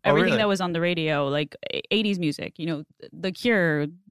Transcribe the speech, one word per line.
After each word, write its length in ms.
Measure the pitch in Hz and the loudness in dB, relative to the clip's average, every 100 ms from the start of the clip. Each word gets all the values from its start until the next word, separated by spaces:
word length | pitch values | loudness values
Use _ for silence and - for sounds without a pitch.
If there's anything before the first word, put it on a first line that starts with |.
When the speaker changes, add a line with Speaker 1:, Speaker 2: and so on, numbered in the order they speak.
| 196 | 2
Speaker 1:
Everything 220 | - - | 4 4
Speaker 2:
really? 60 | - | 4
Speaker 1:
that 100 | 208 | 2
was 120 | 196 | 0
on 120 | 180 | 0
the 80 | 165 | 0
radio, 460 | 175 170 151 147 139 | 0 0 0 0 0
like, 260 | 147 151 - - | -2 -4 -8 -10
e-, 80 | - - | -8 -2
eighties 260 | 208 214 190 | 0 0 0
music, 400 | 160 143 - - | -2 -4 -8 -8
you 80 | 165 | -6
know, 180 | 151 156 _ - | -6 -10 _ -20
The 200 | 160 190 | -8 -8
Cure, 540 | - 240 214 170 151 147 175 _ | -2 0 2 2 2 -2 -6 _